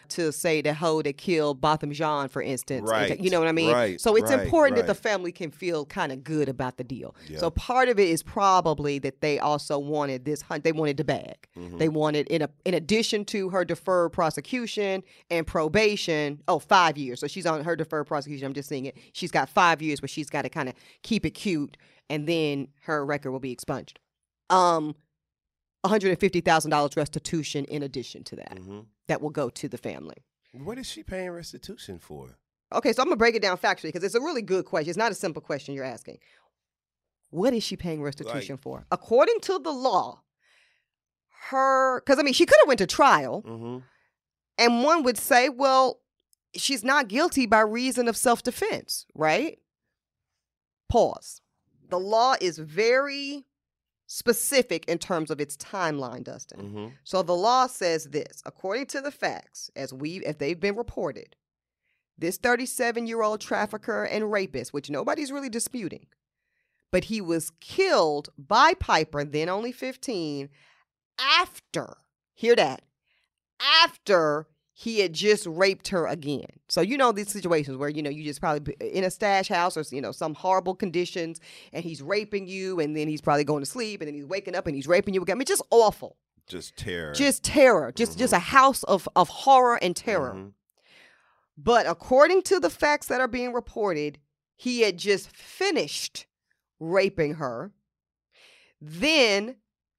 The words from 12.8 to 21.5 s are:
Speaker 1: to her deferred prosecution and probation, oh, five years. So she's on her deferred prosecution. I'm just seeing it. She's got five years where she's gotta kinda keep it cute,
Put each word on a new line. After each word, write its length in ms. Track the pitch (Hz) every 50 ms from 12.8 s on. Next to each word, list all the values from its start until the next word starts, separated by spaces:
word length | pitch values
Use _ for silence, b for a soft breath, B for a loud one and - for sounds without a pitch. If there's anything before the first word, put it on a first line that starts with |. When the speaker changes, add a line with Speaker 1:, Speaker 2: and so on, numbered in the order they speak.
| 170 139 214 226 214 - 226 208 202
Speaker 1:
to 240 | - - 202 190 180
her 160 | 190 185 180
deferred 480 | 160 170 - - 190 185 180 170 160 -
prosecution 880 | 190 170 156 - 156 143 - 254 247 233 208 - 214 202 190 190 190 - b b b b b
and 160 | 175 165 156
probation, 960 | - - 170 156 156 156 208 220 214 208 196 - 180 160 151 147 143 147 147 -
oh, 120 | - - -
five 400 | - - 214 185 175 160 147 147
years. 200 | 143 123 120 -
So 40 | 147
she's 220 | 143 - 190 170
on 160 | 170 160 151 147
her 120 | 170 170
deferred 300 | 151 156 156 160 151 143
prosecution. 400 | - 160 143 139 147 147 135 139
I'm 80 | 135 139
just 160 | 143 139 -
seeing 160 | 151 131 131
it. 100 | 135 - B B B B
She's 180 | - 180 156
got 180 | 170 156 135 -
five 320 | - 202 185 170 165 147
years 180 | 160 156 147 135
where 80 | 139 135
she's 200 | - 160 147 -
gotta 200 | - 147 135 127
kinda 260 | - 165 135 127 123 b b b b b
keep 240 | - - 226 196 -
it 60 | 156
cute, 440 | - - - 208